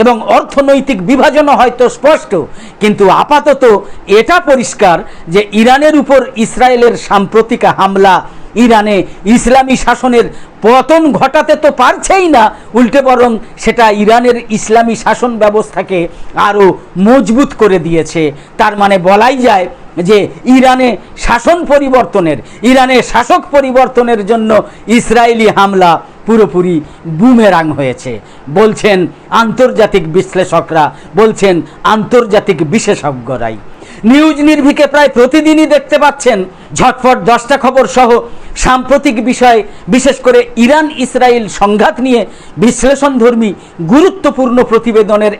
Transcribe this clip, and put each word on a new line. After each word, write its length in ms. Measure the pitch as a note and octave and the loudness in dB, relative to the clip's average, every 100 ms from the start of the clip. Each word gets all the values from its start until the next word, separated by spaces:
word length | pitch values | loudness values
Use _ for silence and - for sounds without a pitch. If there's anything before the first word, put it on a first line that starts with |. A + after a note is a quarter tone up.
এবং 140 | A#3 A3+ G3+ B3+ | 0 0 0 -2
অর্থনৈতিক 600 | D#4+ C#4 C#4 C#4 C4+ G3+ F3 | -2 -2 0 0 0 -4 -2
বিভাজনও 480 | C4 D4 C#4+ C#4+ A#3+ | 0 2 2 0 2
হয়তো 240 | B3 B3 A#3+ - | 0 0 -2 0
স্পষ্ট, 360 | D4 D#4 - F3+ F#2+ - - - | 0 0 -2 -6 -6 -12 -18 -4
কিন্তু 220 | G#3+ G3 G3 D#3+ | -2 2 2 2
আপাতত 420 | F#3+ D4 D4 C4+ B3 G3 - - - G#3 | 2 0 2 2 2 2 -2 -12 -2 0
এটা 180 | A3+ F4 D4 | 2 0 2
পরিষ্কার 460 | C4 - - G3 E3+ - - - | 0 0 0 0 0 -4 -16 -4
যে 60 | F#3+ G#3 G#3 | -2 0 0
ইরানের 340 | A#3 C4+ D4+ D4+ | 2 4 2 2
উপর 180 | C4+ C4+ A#3+ G#3+ | 2 2 0 -4
ইসরায়েলের 500 | A3 - B3 B3 A#3+ G3 - | -4 0 0 2 2 0 -2
সাম্প্রতিক 540 | G3 G3 A3 A3 A#3+ F#3+ E3 | -2 0 0 0 0 -2 0
হামলা 360 | F#3+ G3 G3 E3+ - - - G3 | -2 2 2 2 -2 -16 -8 0
ইরানে 320 | A#3+ A3 G#3 G3 - - G3 A#3 | 2 2 2 -2 -4 -6 0 0
ইসলামী 400 | A#3 B3+ C4 B3+ | 2 2 2 0
শাসনের 420 | A#3+ A#3+ B3+ A#3+ F3 - - - | -2 -2 0 0 -2 -6 -18 -4
পতন 380 | G#3+ C4 C4+ D#4+ D#4+ - | 0 2 2 2 2 0
ঘটাতে 360 | C4 D#4 D4+ D4+ | 0 0 0 2
তো 60 | D4 - | 0 2
পারছেই 460 | B3+ F4 - F#4+ F4 C4 | 0 0 -2 0 2 2
না, 80 | G#3+ - - A3 | 2 -2 -4 0
উল্টে 220 | A#3 C#4 B3+ | 2 2 2
বরং 220 | A#3+ B3 A3+ - - | 2 0 -2 -10 -6
সেটা 220 | A3+ A#3 A3+ G#3 | -4 2 2 2
ইরানের 340 | G#3 A#3 B3 A#3+ - G#3+ | 2 2 2 -2 -4 -6
ইসলামী 360 | - A3+ A#3 G#3+ | 0 0 0 -2
শাসন 280 | G3+ A3 A#3+ A3 | -4 -4 -4 -2
ব্যবস্থাকে 560 | G#3 G#3+ G#3+ F3 F3+ F#3 E3 - - D3+ G3+ | -2 -2 -4 -8 -6 -4 -4 -8 -10 -4 -2
আরও 180 | G3+ F#3+ - - E3+ G3+ | 2 2 0 -8 -2 2
মজবুত 440 | C4+ F#3+ A#3 C4+ - | 2 2 0 -2 0
করে 180 | G#3 F#3+ D#3+ | 0 0 -2
দিয়েছে। 360 | E3 D3+ E3 D3+ D3 - - | -4 -2 -2 -4 -6 -10 -2
তার 140 | G#3+ G#3 | -2 0
মানে 160 | G3+ G3 F3 | 0 0 2
বলাই 280 | G3+ A#3+ C4+ B3 | 2 2 2 0
যায় 200 | G3 F3+ - - D#3+ F3+ | 0 -2 -10 -14 -6 0
যে 100 | G#3+ D#3+ - - C4 | 0 0 -6 0 2
ইরানে 320 | B3+ B3+ B3+ G#3 - - | 4 2 0 -4 -10 -6
শাসন 340 | - A#3 D4+ F4 C4 | -2 -2 0 0 2
পরিবর্তনের, 640 | C#4+ C#4 B3+ G#3 G3+ D#3+ C#3+ - - A#3 | 0 2 0 0 -2 -2 -4 -10 -4 0
ইরানে 260 | C4 B3+ B3 - | 2 2 0 0
শাসক 320 | - B3 F4 - | -2 0 -2 0
পরিবর্তনের 640 | C#4+ C4+ B3 B3+ A#3+ A#3+ A3+ G3 | 0 2 2 2 0 0 -2 -2
জন্য 200 | A#3 A3 G#3+ - - - A#3 | -2 0 0 -2 -10 -2 0
ইসরায়েলি 500 | - A#3 A#3 A3+ G#3 - | 2 2 2 2 0 2
হামলা 340 | G3 F#3+ F3 D#3 - - - | 0 2 2 0 -4 -10 -2
পুরোপুরি 500 | A3+ G3 F3 F3+ D#3+ - - E3 D#3+ | 0 2 0 -2 -2 -6 -14 -10 0
বুমেরাং 480 | B3 A#3 G#3 E3+ D#3 D3 | 2 4 4 2 -2 -4
হয়েছে, 340 | C3 B2 C3 A2 - - - E3+ | -6 -6 -10 -14 -16 -20 -6 0
বলছেন 400 | A3 - A3+ F#3+ D3+ - - G3+ | 0 0 0 0 -2 -8 -6 -2
আন্তর্জাতিক 600 | A3+ A3+ B3 G3+ G#3 G3 D#3+ F3 | -2 0 0 0 0 0 -2 -4
বিশ্লেষকরা, 680 | F#3+ F#3 F3+ E3 - E3 C#3+ - - E3+ | -4 -4 -2 -2 -2 -2 -2 -4 -8 -2
বলছেন 340 | A3 - G3+ E3+ D3 - - | 0 0 -2 -2 -4 -6 -4
আন্তর্জাতিক 640 | G#3+ F#3+ A#3+ A3 G3+ - E3 D3+ | -2 0 0 2 -2 -2 -4 -2
বিশেষজ্ঞরাই। 880 | A3 G#3 F#3+ C#3+ B2+ A#2+ C3+ A#2 A2 - - - - G#3+ | -2 -2 -4 -4 -8 -8 -8 -8 -10 -16 -20 -20 -4 2
নিউজ 260 | C#4+ D#4 C#4+ D4 | 4 2 2 0
নির্ভীকে 380 | D4 C4+ C#4+ C#4 | 2 2 2 0
প্রায় 180 | D4 C#4+ A3+ | 2 2 2
প্রতিদিনই 520 | C4 D#4 D4+ D#4 D4+ | 2 2 2 2 2
দেখতে 220 | C#4+ - D4 | 0 0 0
পাচ্ছেন 360 | C#4+ - B3 G3+ F#3+ - - D3+ | 0 0 -2 -2 -4 -12 -12 -2
ঝটপট 380 | A#3+ A#3+ B3+ A#3+ F#3 | -2 0 0 0 0
দশটা 260 | A#3+ - C#4 | -2 0 -2
খবর 200 | B3+ C4 A#3 B3+ | 0 0 0 2
সহ 140 | A#3 A#3 - - - - | 2 2 -2 -14 -14 -4
সাম্প্রতিক 520 | - B3+ - C#4 D4 A3+ A#3 | -2 0 0 0 0 -2 -4
বিষয়, 280 | - A#3+ A3+ G3+ - - | 0 2 2 -2 -10 -2
বিশেষ 220 | B3+ - - B3 | 0 0 0 2
করে 140 | A#3+ A#3+ - | 2 0 0
ইরান 220 | A#3 D4+ D4+ B3 | 2 2 -2 -6
ইসরায়েল 400 | B3+ B3+ B3+ A#3+ G#3 - | -6 0 0 0 -2 -4
সংঘাত 360 | G3+ G#3 B3 D#4 C4 | -2 0 -2 -2 -2
নিয়ে 140 | A#3+ F#3+ - - - | -2 -4 -12 -14 -2
বিশ্লেষণধর্মী 880 | A3+ - B3+ C4+ C#4+ C4 A#3 A#3 G#3+ E3+ - - E3 | -2 0 0 0 -2 0 0 0 -2 -6 -14 -8 0
গুরুত্বপূর্ণ 640 | C4+ F#4 - D4 B3 B3+ B3 - | 2 2 0 -4 -2 0 0 0
প্রতিবেদনের 640 | A3 A#3 A3 G#3 G#3 G#3+ - | 0 0 0 0 0 -2 -4